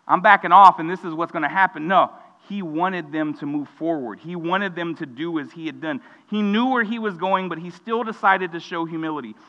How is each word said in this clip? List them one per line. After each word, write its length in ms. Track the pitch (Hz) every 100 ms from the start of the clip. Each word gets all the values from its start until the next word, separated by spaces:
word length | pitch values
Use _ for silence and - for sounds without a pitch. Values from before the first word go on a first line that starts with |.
| -
I'm 120 | 165
backing 320 | 214 202 175
off 260 | 180 190 180
and 100 | 160
this 160 | 180
is 80 | 180
what's 200 | 160 165
gonna 180 | 170 147
happen." 360 | 170 185 156 160
No, 240 | 185 139 - - _ _
he 140 | 202
wanted 500 | 170 151 185 180 156
them 220 | 156 151
to 120 | 147 143
move 220 | 147 139
forward. 500 | - 160 160 120 95
He 160 | 160
wanted 400 | 175 165 190 196
them 200 | 170 170
to 100 | 156
do 340 | 151 120 170 160
as 140 | 131
he 140 | 170 156
had 160 | 131
done. 180 | 156 170 - - _
He 120 | 214
knew 260 | 208 208 254
where 160 | 247
he 160 | 208 233
was 200 | 214 170
going, 320 | 190 190 185
but 80 | 160
he 100 | 175
still 360 | - - 226
decided 480 | 220 - 202 190 185
to 80 | 165
show 260 | - 175 165
humility. 500 | 160 160 151 117 107